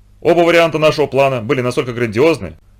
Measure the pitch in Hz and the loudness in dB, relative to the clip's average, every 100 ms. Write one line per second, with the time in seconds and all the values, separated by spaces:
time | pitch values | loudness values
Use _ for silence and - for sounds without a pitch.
0 | _ _ 151 175 170 170 165 151 156 151 | _ _ 0 2 4 4 2 2 0 0
1 | 139 131 139 127 107 135 123 151 127 120 | -2 0 0 -2 -4 -4 -2 -4 -6 -6
2 | 120 104 160 131 85 - _ | -4 2 2 0 -6 -16 _